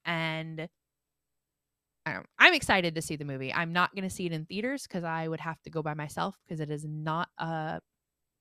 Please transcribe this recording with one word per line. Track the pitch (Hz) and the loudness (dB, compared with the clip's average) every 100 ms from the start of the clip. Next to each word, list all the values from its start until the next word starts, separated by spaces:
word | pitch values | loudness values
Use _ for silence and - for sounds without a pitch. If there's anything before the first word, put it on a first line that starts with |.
| - | -2
And | 165 160 160 160 160 165 - _ _ _ _ _ _ _ _ _ _ _ _ - | 0 0 -2 -6 -8 -10 -12 _ _ _ _ _ _ _ _ _ _ _ _ -6
I | |
don't, | 98 - - | -6 -8 8
I'm | 330 | 8
excited | 330 - 202 170 160 | 8 4 4 4 0
to | |
see | 160 151 | -4 -6
the | 143 | -4
movie. | 135 131 | -4 -4
I'm | - 170 | -2 0
not | 170 180 | 2 2
gonna | 196 190 | 0 -6
see | - 175 | -4 -4
it | |
in | 165 156 | -4 -4
theaters | 196 240 277 - | -4 -2 -4 -6
'cause | 185 | -6
I | 170 165 160 | -4 -2 -2
would | 160 | -2
have | 160 156 | -6 -8
to | - | -6
go | 160 | -4
by | 151 | -2
myself | 151 151 - 175 - _ | -2 -4 -2 -4 -4 _
'cause | 165 | -6
it | 147 | -4
is | 147 151 | -4 -4
not | 151 156 160 - - | -4 -2 -2 -2 -4
a | 165 160 156 165 - _ _ _ _ _ | -4 -2 -4 -6 -10 _ _ _ _ _